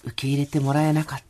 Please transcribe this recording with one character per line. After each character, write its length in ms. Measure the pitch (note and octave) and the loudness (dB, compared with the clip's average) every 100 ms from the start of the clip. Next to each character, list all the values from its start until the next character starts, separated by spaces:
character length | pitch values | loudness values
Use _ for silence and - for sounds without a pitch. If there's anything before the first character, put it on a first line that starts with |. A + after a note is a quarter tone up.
受 100 | - | -14
け 140 | - C3 | -6 -2
入 80 | C#3+ | 0
れ 80 | C#3+ | 0
て 140 | D#3 | 0
も 140 | C#3 | 0
ら 80 | D3 | 2
え 100 | D#3 | 2
な 120 | D3+ | 2
か 120 | D#3 C#3 | 0 -6
っ 60 | - | -12